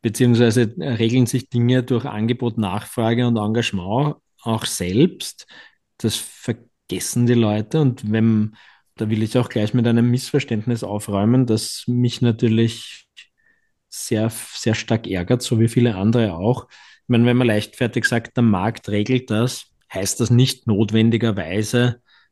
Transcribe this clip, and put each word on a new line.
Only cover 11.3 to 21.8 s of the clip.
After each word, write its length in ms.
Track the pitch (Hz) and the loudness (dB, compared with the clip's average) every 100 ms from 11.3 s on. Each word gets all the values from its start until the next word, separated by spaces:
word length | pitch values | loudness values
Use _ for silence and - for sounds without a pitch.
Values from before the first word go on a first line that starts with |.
| 127 117 | 2 2
das 360 | 107 - - - | 0 -2 -8 -4
mich 340 | 123 123 - | -2 -2 0
natürlich 880 | 120 113 117 110 113 113 - - _ - - _ _ _ _ _ _ | 0 2 2 2 0 -2 -14 -20 _ -20 -20 _ _ _ _ _ _
sehr, 420 | - - 110 110 | -14 -4 -2 -2
sehr 460 | - - - 113 107 | -4 -14 -4 -2 -2
stark 320 | - 113 95 | 0 -2 0
ärgert, 340 | 92 87 123 | -4 0 -2
so 160 | - 110 | 0 2
wie 100 | 113 | 2
viele 260 | 127 120 92 | 4 2 2
andere 380 | 107 120 107 | 2 2 0
auch. 340 | 82 104 135 - | 0 -2 -2 -6
Ich 400 | - - _ - | -20 -20 _ 0
meine, 180 | 120 120 | 2 4
wenn 120 | 123 | 4
man 100 | 123 | 2
leichtfertig 560 | 107 - - 120 117 | 0 -2 -4 -4 -2
sagt, 320 | - 113 - - | -2 -2 -2 0
der 80 | |
Markt 460 | 117 92 107 110 - | 2 2 -2 -6 -6
regelt 400 | 104 107 127 131 | -4 0 -2 0
das, 380 | 110 127 - - _ _ | -2 -2 -4 -16 _ _
heißt 260 | 95 98 - | -6 -6 -2
das 120 | 113 | 2
nicht 360 | 120 135 - 113 | 4 4 0 -2
notwendigerweise, 1300 | 101 104 110 113 110 117 98 80 98 107 123 | 0 2 2 2 2 0 -2 -4 -6 -2 0